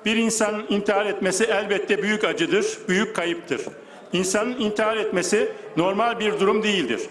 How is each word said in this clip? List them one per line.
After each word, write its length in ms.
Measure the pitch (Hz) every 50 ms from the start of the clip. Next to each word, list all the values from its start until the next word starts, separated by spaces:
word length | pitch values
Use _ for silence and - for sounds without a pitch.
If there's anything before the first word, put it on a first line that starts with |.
| -
bir 120 | 208 226
insanın 480 | 226 226 220 220 - 220 208 208 208 214 -
intihar 380 | - 208 202 - 208 196 208
etmesi 380 | 202 196 190 196 185 180 185 -
elbette 580 | 233 202 196 214 196 202 185 - - 202 196
büyük 220 | 196 208 214 214 220
acıdır, 540 | 175 160 160 170 143 165 208 202 220 - - - -
büyük 280 | 180 190 220 214 -
kayıptır. 440 | 196 170 170 170 170 - - 135 - - - - - - - - - - -
İnsanın 480 | - 175 185 185 190 208 220 247 247 247
intihar 360 | 220 208 214 - 220 214 220
etmesi 560 | 220 196 - - 180 170 - 208 214 254 - - - - - -
normal 440 | 151 170 190 196 202 226 240 226 180
bir 200 | 214 214 - -
durum 220 | 190 196 208 214
değildir. 380 | 196 214 202 185 151 117 113 95 - -